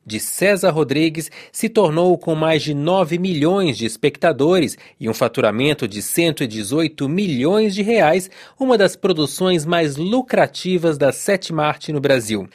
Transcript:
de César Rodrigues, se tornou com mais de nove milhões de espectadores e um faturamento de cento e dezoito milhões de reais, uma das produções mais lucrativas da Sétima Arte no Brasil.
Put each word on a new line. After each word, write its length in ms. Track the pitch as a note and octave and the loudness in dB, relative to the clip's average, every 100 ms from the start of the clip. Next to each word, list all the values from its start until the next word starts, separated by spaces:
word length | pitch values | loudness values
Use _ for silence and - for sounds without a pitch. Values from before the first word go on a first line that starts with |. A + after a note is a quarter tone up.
de 160 | - G#2+ | -10 -8
César 520 | - - F#3+ G3 F#3+ | -6 -2 0 2 2
Rodrigues, 580 | D#3 C#3 D#3 E3 D#3 D3+ - - | 0 0 0 0 -2 -10 -14 -14
se 180 | - A3 | -6 0
tornou 480 | A3+ F3+ D#3 F3+ F3 | 2 2 4 2 2
com 160 | - | 0
mais 300 | D#3 D#3+ D#3+ | 0 2 0
de 100 | D3+ | 0
nove 460 | C#3+ D3+ F#3+ E3 E3+ | -2 0 0 0 -2
milhões 240 | F#3+ D#3 D3+ G3 F3 G#2 | -2 0 2 2 0 -2
de 80 | |
espectadores 920 | A2 - C#3+ - F3 B2+ D3 F#3 C3 - - - | -6 -2 -2 0 0 2 2 2 0 -6 -20 -10
e 120 | A#2 | -6
um 40 | |
faturamento 720 | G#2+ A#2+ - A2+ G#2+ C#3+ D3 | -2 -2 2 0 2 0 0
de 160 | A2 G2+ | -4 -8
cento 440 | - - E3+ D3 | -4 0 0 0
e 20 | C3 | -6
dezoito 600 | A2 G2+ D3 D#3+ - C#3 | -6 -4 -2 -2 -4 -4
milhões 640 | F3 G3+ B2+ C#3+ G#3 A3 | -2 -2 0 0 2 0
de 60 | G3 | -2
reais, 480 | G3+ A3+ D#3 F#3 F#3 - - - | 0 2 4 2 -2 -18 -16 -4
uma 200 | C4 A3+ | 2 4
das 180 | F#3 | 4
produções 720 | - G3 D#3+ C#3 - F#3 F3 | 2 -2 0 -2 -2 0 0
mais 320 | D3+ E3+ D#3 C#3 | 0 0 0 -2
lucrativas 1000 | F3+ B3+ B3+ G3+ C#3+ - F3+ F3+ E3 C#3+ | -2 -2 0 2 0 0 -2 0 0 2
da 140 | C#3 | 0
Sétima 540 | - - F#3+ - D#3 | 0 -2 -2 -2 -2
Arte 260 | D3+ D3 - | -2 -2 -6
no 80 | D3 | -2
Brasil. 480 | C#3 C3 G#2+ G#2+ F2+ | 2 2 0 -6 -6